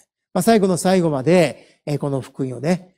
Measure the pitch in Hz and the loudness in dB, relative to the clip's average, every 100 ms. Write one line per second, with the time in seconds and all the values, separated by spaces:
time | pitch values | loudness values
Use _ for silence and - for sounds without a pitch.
0 | _ _ _ 185 226 226 190 175 180 190 | _ _ _ -2 2 2 2 0 0 2
1 | 165 139 131 180 147 - _ _ 151 143 | 0 0 2 2 2 -2 _ _ -8 -6
2 | 147 135 - - 131 120 147 180 - | -4 -6 -8 -8 -8 -6 -4 -4 -6